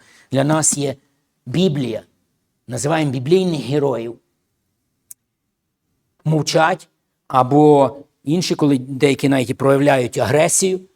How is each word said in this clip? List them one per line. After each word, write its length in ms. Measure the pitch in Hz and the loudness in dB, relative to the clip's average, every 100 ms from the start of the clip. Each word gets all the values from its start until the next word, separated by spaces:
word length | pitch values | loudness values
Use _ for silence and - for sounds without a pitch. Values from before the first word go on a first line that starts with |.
| _ _ - | _ _ -6
Для 120 | 131 | -2
нас 340 | 139 156 147 143 | 0 0 -2 -2
є 180 | 139 131 _ _ _ _ - | -4 -6 _ _ _ _ -8
Біблія. 560 | 143 190 139 120 107 - _ _ _ _ _ - | -2 0 0 -4 -6 -12 _ _ _ _ _ -12
Називаємо 420 | 120 139 160 147 | -6 -2 -2 -2
біблійних 500 | 131 127 185 185 156 | -4 0 0 0 -4
героїв. 580 | 113 147 139 117 117 117 _ _ _ _ _ _ _ _ _ - _ _ _ _ _ _ _ _ _ _ | -4 -2 -2 -4 -8 -14 _ _ _ _ _ _ _ _ _ -20 _ _ _ _ _ _ _ _ _ _
Мовчать, 640 | 156 156 139 165 160 - - _ _ _ - | -4 -2 0 0 0 -2 -10 _ _ _ -4
або 680 | 127 123 143 151 143 131 - - _ | 0 2 4 6 6 4 -2 -20 _
інші, 300 | 139 175 - | -4 -2 -2
коли 240 | 170 151 139 | 0 0 0
деякі 500 | 131 131 147 135 139 | -2 -2 0 2 0
навіть 280 | 135 120 - | 0 -2 -2
проявляють 640 | 139 139 143 135 123 - | 2 2 4 2 0 -2
агресію, 600 | 101 147 165 - 190 185 - | 0 2 2 0 -2 -2 -8